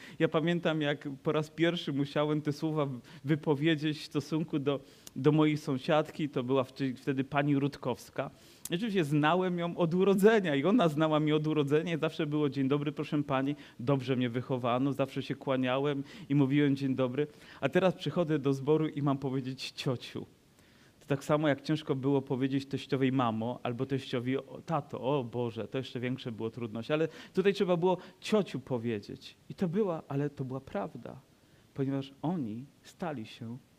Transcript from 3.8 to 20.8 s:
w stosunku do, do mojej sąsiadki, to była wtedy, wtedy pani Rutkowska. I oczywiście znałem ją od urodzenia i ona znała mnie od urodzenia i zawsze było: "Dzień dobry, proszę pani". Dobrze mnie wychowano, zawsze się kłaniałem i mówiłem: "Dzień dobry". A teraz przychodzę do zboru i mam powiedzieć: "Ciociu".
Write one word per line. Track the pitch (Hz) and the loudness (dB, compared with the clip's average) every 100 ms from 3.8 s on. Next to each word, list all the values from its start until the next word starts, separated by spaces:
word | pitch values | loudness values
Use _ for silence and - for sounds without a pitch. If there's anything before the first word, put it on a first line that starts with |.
| 156 147 | 0 -4
w | |
stosunku | - 147 143 156 160 151 | -4 -4 -2 -2 -2 -2
do, | 139 135 - - - - | 0 -2 -6 -20 -14 0
do | 151 | 4
mojej | 156 156 147 | 6 6 2
sąsiadki, | 151 131 - 156 151 - 147 | 0 -2 2 2 2 -4 -4
to | 147 | -2
była | 123 135 | 0 2
wtedy, | 127 - 135 117 | 0 -2 -4 -2
wtedy | - 135 | -2 -2
pani | 135 147 143 139 | 0 0 2 2
Rutkowska. | 139 - 131 113 - - 139 - - - - | 0 -2 -4 -6 -6 -8 -8 -10 -20 -16 -6
I | 170 | -4
oczywiście | 233 190 | 0 0
znałem | 143 151 151 180 185 175 | 2 4 4 4 2 -2
ją | 170 170 | -2 0
od | 170 | 2
urodzenia | 180 190 196 202 226 180 139 | 4 4 6 6 6 4 2
i | |
ona | 156 240 170 | 4 6 4
znała | 143 156 151 | 4 4 4
mnie | 151 156 | 4 2
od | 156 | 2
urodzenia | 151 143 151 175 | 2 4 2 2
i | 160 | 0
zawsze | 156 - 156 | -2 -2 -2
było: | 151 147 | 0 0
"Dzień | 131 135 | 2 2
dobry, | 143 147 | 2 0
proszę | 147 151 147 | -4 -2 0
pani". | 143 135 135 143 - - | 2 0 0 -4 -10 -4
Dobrze | 120 139 123 127 | 0 2 2 0
mnie | 123 | 0
wychowano, | 120 120 131 120 123 139 | -2 -2 -2 0 2 0
zawsze | 127 135 139 | 0 -4 -4
się | - 139 | -6 -6
kłaniałem | - 131 127 131 147 139 139 - 156 | -2 0 0 0 0 -2 -6 -10 0
i | 143 | 4
mówiłem: | 131 143 143 139 | 4 4 4 2
"Dzień | 139 127 | 0 0
dobry". | 127 127 147 - - - | 0 0 -4 -8 -20 -4
A | 139 | 0
teraz | 180 190 - | 2 2 2
przychodzę | 151 180 160 156 | -2 0 0 0
do | 135 | 0
zboru | 135 131 156 156 | 0 2 2 2
i | 143 | 0
mam | 143 139 | 0 0
powiedzieć: | 139 135 127 135 - | -2 -4 -6 -8 -12
"Ciociu". | - 143 120 - - - _ _ _ _ _ | -6 -4 -4 -6 -12 -12 _ _ _ _ _